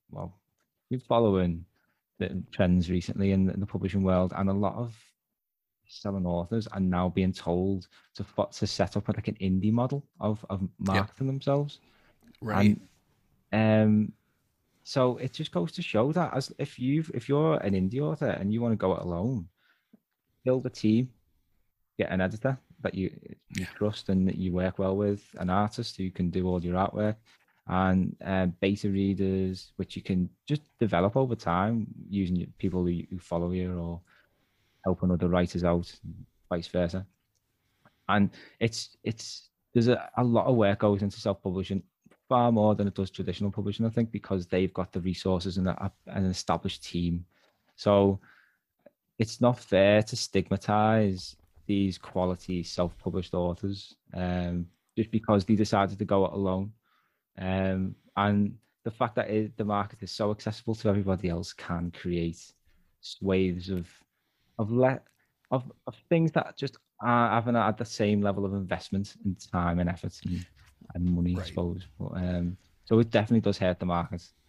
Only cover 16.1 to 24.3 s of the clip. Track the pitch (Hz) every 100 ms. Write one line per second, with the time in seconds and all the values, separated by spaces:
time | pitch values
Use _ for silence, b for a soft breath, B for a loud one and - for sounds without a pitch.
16.1 | 170 165 - - - 139 - 127 151 160
17.1 | 143 - 143 160 156 101 95 95 123 151
18.1 | 156 131 - 98 110 120 107 95 82 87
19.1 | 85 113 127 85 _ b b b b _
20.1 | _ _ _ 127 127 123 - 107 110 127
21.1 | _ _ _ _ _ _ _ _ - 95
22.1 | 92 92 110 131 131 _ - - - -
23.1 | - - - _ 104 92 - 104 104 -
24.1 | 95 92